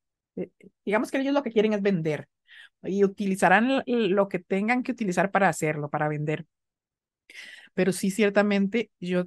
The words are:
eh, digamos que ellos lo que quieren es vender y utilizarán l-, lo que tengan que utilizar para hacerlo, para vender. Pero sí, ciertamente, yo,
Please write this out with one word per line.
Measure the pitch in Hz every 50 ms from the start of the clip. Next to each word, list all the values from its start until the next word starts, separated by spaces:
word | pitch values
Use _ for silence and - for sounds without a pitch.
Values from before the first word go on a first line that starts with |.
| _ _ _ _ _ _ _
eh, | 190 180 180 _ _ - - _ _ _
digamos | 214 196 214 269 -
que | - 269
ellos | 269 277
lo | 277 285
que | 285 233
quieren | - 220 208 220
es | 214 202
vender | 196 208 196 165 160 160 147 139 - - _ _ _ _ - - - - _ _
y | - 175 185 202 196
utilizarán | 190 196 - 208 190 190 196 208 170 185 208 226 262 269 262 -
l-, | - 240 240 220 175
lo | 190 202 196 196
que | - 180
tengan | - - 196 196 208 220 247 254
que | 247 -
utilizar | 233 - 226 190 175 180 170 196
para | - 196 196 175
hacerlo, | 151 - 165 151 151 151 147 143
para | - 151 151 151
vender. | 151 147 151 156 151 156 156 _ _ _ _ _ _ _ _ _ _ _ _ _ _ _ _ - - - - - - - - - _
Pero | - 180 190
sí, | 180 - - 196
ciertamente, | 190 - 214 202 202 208 202 208 202 202 196 196 - 240 214 - _ _
yo, | 180 180 180 180 180